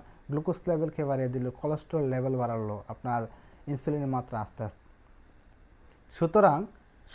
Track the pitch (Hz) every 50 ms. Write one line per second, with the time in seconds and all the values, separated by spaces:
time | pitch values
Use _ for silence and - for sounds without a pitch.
0 | - - - - - - 143 151 156 185 170 - - 175 165 156 160 156 156 -
1 | 151 139 139 131 131 127 123 131 123 127 123 - - 147 151 151 - - - 156
2 | 143 131 127 127 127 135 131 127 123 117 117 113 110 107 104 104 98 - 113 -
3 | - 127 120 117 113 110 - - - - - - - - 147 131 - 165 147 147
4 | 139 135 131 127 127 - 127 110 107 - - - 113 104 - - - - - -
5 | - - - - - - - - - - - - - - - - - - - -
6 | - - - - 170 160 - 214 202 175 143 156 208 - - - - - - -
7 | - -